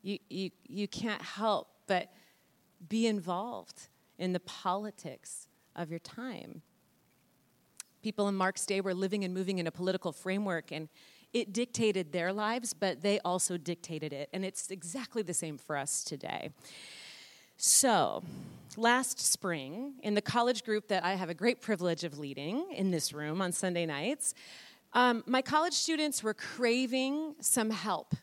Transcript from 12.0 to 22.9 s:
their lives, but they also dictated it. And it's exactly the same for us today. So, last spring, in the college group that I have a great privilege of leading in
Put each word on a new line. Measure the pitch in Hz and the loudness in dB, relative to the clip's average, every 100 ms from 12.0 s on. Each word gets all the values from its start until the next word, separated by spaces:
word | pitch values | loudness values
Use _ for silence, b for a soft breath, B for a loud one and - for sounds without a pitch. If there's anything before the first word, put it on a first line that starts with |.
| 160 | 0
their | 175 170 | 0 0
lives, | 202 214 240 233 | 0 0 0 -4
but | - 190 151 | 0 0 2
they | 202 202 | 2 2
also | 175 180 - 175 | 2 2 0 -2
dictated | 156 170 - 156 151 | -4 -6 -4 -6 -4
it. | 139 143 | -6 -6
And | 185 | -4
it's | 190 - - | -4 -6 -8
exactly | 185 170 233 233 233 | -10 -8 -8 -6 -4
the | 175 | -2
same | 170 160 147 | -2 -2 -8
for | - 147 | -4 -2
us | 139 - | 0 -2
today. | - 143 - - - - B B B B B B B B B B | -4 -6 -4 -6 -6 -12 B B B B B B B B B B
So, | - - 269 202 117 - 180 B B B B - | 6 8 8 8 6 2 -6 B B B B 2
last | 226 247 254 - | 4 6 2 0
spring, | - - 190 165 131 180 277 262 | 0 2 0 -2 -4 -8 -8 -6
in | 220 | 2
the | 208 | 2
college | - 240 240 226 | 4 4 4 2
group | - 214 - | 0 -2 2
that | 190 | 0
I | 175 | 2
have | 190 175 | 0 -2
a | |
great | 170 233 254 | 2 2 2
privilege | - 202 180 165 | 0 0 2 0
of | 170 143 | -2 -6
leading | 147 135 147 233 381 | -8 -6 -4 -2 -4
in | 311 190 | 0 2